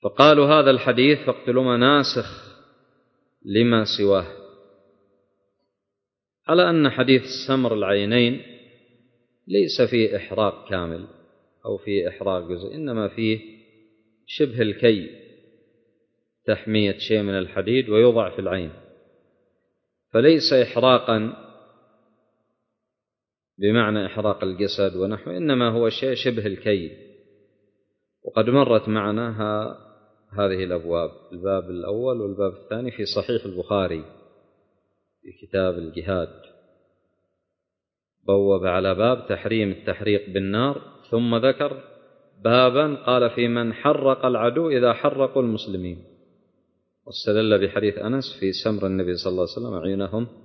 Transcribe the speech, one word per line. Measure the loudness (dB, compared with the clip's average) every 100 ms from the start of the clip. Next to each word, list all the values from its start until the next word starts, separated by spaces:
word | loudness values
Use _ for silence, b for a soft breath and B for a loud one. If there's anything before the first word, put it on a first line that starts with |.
فقالوا: | -8 6 8 8 6
"هذا | 6 6
الحديث | 4 2 4 4 4
'فاقتلوهما' | 0 -4 -2 0 2 4
ناسخ | 4 4 2 -4 -6 -14 -20 -20 _ _ _ _ _ _ _ _ -2
لما | 2 4 2 0 0
سواه"، | 2 2 0 -14 -20 -20 _ _ _ _ _ _ _ _ _ _ _ _ _ _ _ _ _ _ -2
على | 2 4
أن | 4 2
حديث | 0 2 2 2 -10 -4
سمر | -2 0
العينين | -2 0 0 2 2 2 -2 -10 -20 -20 _ _ _ _ _ _ _ -4
ليس | 0 0 0 0
فيه | 2 0 -2
إحراق | -6 -2 -2 -4 -8
كامل | -6 -6 -8 -12 -20 _ _ _ _ -10
أو | -8
فيه | -2 -2 -2
إحراق | -4 -4 -4 -6
جزء، | -10 -10 -10
إنما | -8 -4 -6
فيه | -2 -2 -2 -6 -20 _ _ _ _ _ _ _
شبه | -2 -2 0
الكي، | -2 2 2 2 -2 -16 -20 _ _ _ _ _ _ _ _ _ _ _ -4
تحمية | -4 -2 0 0 -2
شيء | -2 -2
من | 0 -4
الحديد | -4 -6 -2 -2 2
ويوضع | 4 6 4 0
في | -4
العين، | -4 -4 -6 -14 -20 -20 _ _ _ _ _ _ _ _ _ _ _
فليس | 4 6 6 4
إحراقاً | 2 2 2 4 4 2 -2 -2 -10 -20 -20 _ _ _ _ _ _ _ _ _ _ _ _ _ _ _ _ _ _ _ _
بمعنى | 0 2 2 0 -4
إحراق | -4 -4 -2
الجسد | -4 -4 -4 -2 -2 -2
ونحوه، | -4 -4 -8 -6
إنما | -2 2 2
هو | 2 0
شيء | 0 -4 -2
شبه | -2 -2 -4
الكي. | -4 -2 -2 -2 -14 -20 -20 _ _ _ _ _ _ _ _ _ _
وقد | -6 -2 2
مرت | 4 4 2 2
معنا | -2 -2 -4 -4 -6
ها-، | -4 -4 -6 -12 -20 _ _ _ _
هذه | -2 -2 -2
الأبواب، | -2 -4 -2 -4 -4 -8 -20
الباب | -8 -2 -2 -4
الأول | -10 -6 -4 -4 -4
والباب | -6 -4 -4
الثاني | -4 -10 -8 -8
في | -8 -6
صحيح | -4 -2 -4 -4
البخاري | -10 -2 -2 0 -4 -10 -20 _ _ _ _ _ _ _ _ _ _
في | -20 -20 -6
كتاب | -2 -2 -2
الجهاد، | -8 -10 -4 -4 -4 -10 -20 _ _ _ _ _ _ _ _ _ _ _ _ _ _ _ _ _ 0
بوب | 2 4 2 2
على | 0 0 0
باب | 0 0 -4
تحريم | -6 -2 -2 -2
التحريق | -4 -8 -4 0 -2 -2
بالنار، | -4 -2 -2 -2 -4 -12 -20 _
ثم | -2 0 2
ذكر | 2 0 -4 -6 -16 -20 _ _ _ _
باباً | 2 6 6 4 0 -2
قال: | 0 2 2
"في | 0 -2
من | 0 -4
حرق | 0 0 2 2 2 0
العدو | 2 0 0 0
إذا | 2 2
حرقوا | 2 0 0 0 2
المسلمين"، | 0 -2 -6 -8 -8 -10 -16 _ _ _ _ _ _ _ _ _ -16
واستدل | -10 -2 0 4 2 2
بحديث | 0 -2 -2
أنس | -4 -4 -6 -6
في | -6
سمر | -4 -4 -2 -2
النبي | -2 -2 -4
صلى | -4
الله | -2
عليه | -4
وسلم | -6 -8
أعينهم. | -6 -4 -4 -4 -6 -8 -12